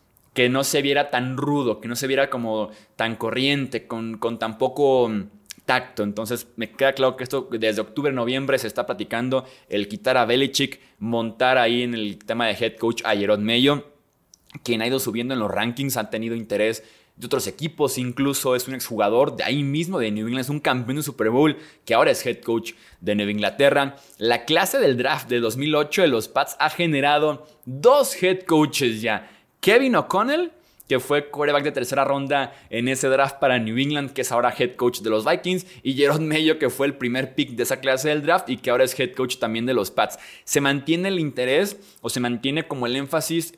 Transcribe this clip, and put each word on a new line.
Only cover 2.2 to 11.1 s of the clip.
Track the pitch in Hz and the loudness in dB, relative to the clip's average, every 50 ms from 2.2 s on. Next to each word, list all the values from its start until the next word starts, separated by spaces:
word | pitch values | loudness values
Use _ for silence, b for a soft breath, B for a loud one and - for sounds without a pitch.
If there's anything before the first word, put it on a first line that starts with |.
| 135 - | 0 0
como | 131 123 117 110 110 107 104 B B B B B _ | -2 -4 -4 -4 -4 -4 -6 B B B B B _
tan | - 113 113 113 | -4 -2 -2 -2
corriente, | - 120 113 110 127 131 139 143 139 135 131 - 110 - | -4 -6 -4 -2 0 0 0 0 -2 -2 -4 -6 -8 -8
con, | - 117 113 113 113 110 | -8 -10 -8 -8 -10 -8
con | 107 - 117 117 | -6 -6 -6 -4
tan | 110 113 113 110 - | -4 -6 -8 -4 -2
poco, | 131 127 - 147 143 139 131 127 120 113 | -4 -2 0 2 2 4 4 4 2 2
mm, | 110 104 95 - - _ _ - - _ _ | 0 -4 -6 -8 -14 _ _ -20 -20 _ _
tacto. | - 127 131 - - - - 104 | 0 0 0 -2 -4 -6 -6 -4
Entonces, | 101 101 104 113 104 123 117 - - _ | -4 -4 -6 -6 -4 -6 -6 -6 -10 _
me | 113 113 - | -10 -10 -8
queda | - - 135 135 135 | -2 0 2 2 2
claro | - 131 127 127 | 2 2 0 0
que | - 127 | -2 -6
esto | 123 143 135 - - | -6 -4 -6 -4 -6
desde | 123 113 110 110 104 110 | -4 -2 0 0 0 0
octubre, | 104 - - 147 143 147 131 | -4 -4 -6 -4 -2 -2 -2
noviembre | 127 117 120 127 135 139 135 135 120 | -2 -2 -2 -2 -2 0 0 0 0
se | 117 | -2
está | 107 - 123 120 | -4 -4 -4 -4
platicando, | - 117 95 101 - 117 117 123 127 131 127 127 B B B B B | -4 -6 -6 -6 -4 -4 -4 -2 0 -2 -2 -4 B B B B B
el | 104 104 101 | -4 -4 -2
quitar | 101 107 101 - 127 131 | -4 -6 -4 0 2 4
a | 127 117 | 4 4
Belichick, | 110 123 131 139 135 - - 139 135 - b b b b b | 4 2 2 2 0 0 -2 -2 -2 -4 b b b b b
montar | 104 113 | -6 -4